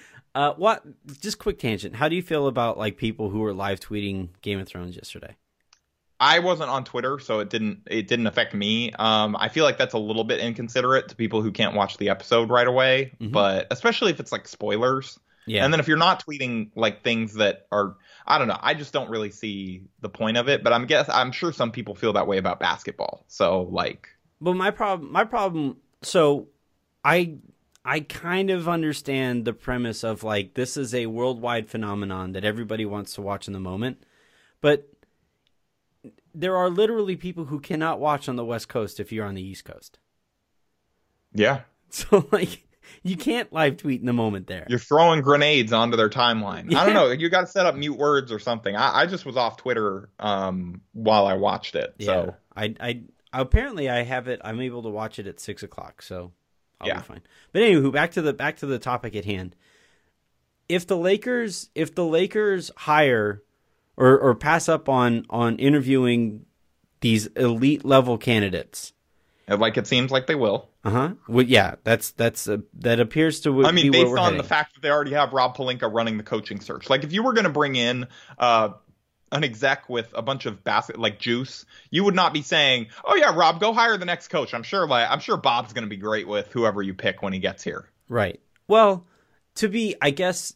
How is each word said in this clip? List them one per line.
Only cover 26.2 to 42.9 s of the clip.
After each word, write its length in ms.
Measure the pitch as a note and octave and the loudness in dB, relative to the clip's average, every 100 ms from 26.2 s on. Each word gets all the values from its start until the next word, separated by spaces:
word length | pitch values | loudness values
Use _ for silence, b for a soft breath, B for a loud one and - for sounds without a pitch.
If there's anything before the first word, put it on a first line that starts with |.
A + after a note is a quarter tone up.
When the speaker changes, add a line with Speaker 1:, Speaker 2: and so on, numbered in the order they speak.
| D3+ C#3+ - _ _ _ _ _ | 4 2 -2 _ _ _ _ _
Speaker 1:
I, 340 | C#3 E3+ F3 D3 - _ _ _ - | 0 2 0 -6 -20 _ _ _ -6
I 120 | D3+ | -6
kind 480 | D3 - E3+ F#3 G3 | -6 -12 -4 -2 0
of 180 | F#3 E3 | -2 -2
understand 760 | E3+ D#3 C#3+ - C3+ B2+ A#2+ A#2 | -2 -2 -4 -4 -4 -2 -4 -4
the 80 | |
premise 500 | - - B2 A#2+ A2 | -6 -6 -6 -6 -6
of, 180 | A2+ G#2+ | -6 -6
like, 340 | A2 G#2 F#2+ - | -4 -4 -4 -6
this 200 | B2 D3 | -6 -6
is 180 | B2+ | -6
a 120 | B2 A2+ | -4 -4
worldwide 640 | A2+ B2+ A#2+ A#2+ A#2 A2+ | -2 -4 -2 -4 -4 -4
phenomenon 640 | A2+ G#2+ G2+ G2 F#2+ F#2 | -8 -6 -6 -6 -6 -8
that 100 | F#2+ | -4
everybody 420 | G#2 G#2+ G#2+ A2 G#2+ | -4 -4 -6 -6 -6
wants 280 | G2+ G2 | -8 -10
to 80 | - | -10
watch 260 | G2+ G2 - | -8 -8 -8
in 60 | |
the 80 | G2 | -10
moment, 420 | F#2 F#2+ B2+ - b b b b b b | -8 -6 -6 -8 b b b b b b
but 300 | D3 D3 C#3+ _ _ _ _ _ _ _ _ _ _ _ A#2 _ _ D#3+ | 2 2 0 _ _ _ _ _ _ _ _ _ _ _ -20 _ _ -8
there 220 | F3+ F#3 | -2 2
are 120 | F3+ | 2
literally 460 | F3 G#3+ A3+ G3+ F3 | 2 2 2 -2 -4
people 300 | F3+ F3 C#3+ | -8 -10 -8
who 160 | D3 | -8
cannot 380 | - D#3 D#3+ A2 | -6 -4 -2 -2
watch 260 | D3+ C#3+ C#3 | 0 -2 -2
on 80 | B2 | -6
the 80 | |
West 240 | A#2 A#2 - | -4 -6 -6
Coast 320 | B2 G#2 - | -6 -6 -8
if 140 | G2+ | -10
you're 120 | A2 G#2 | -8 -6
on 100 | G2 | -8
the 60 | |
East 220 | F#2+ F#2 | -12 -14
Coast. 360 | - - - _ | -18 -20 -20 _
<laughs> 40 | _ _ _ _ _ _ _ _ _ _ _ _ _ | _ _ _ _ _ _ _ _ _ _ _ _ _
Speaker 2:
Yeah. 280 | G#2 G#2+ C3+ - _ _ | 2 2 2 -6 _ _
Speaker 1:
So, 380 | - - G3+ - | -12 2 2 4
like, 340 | G3 F3 - _ _ B | 0 -2 -8 _ _ B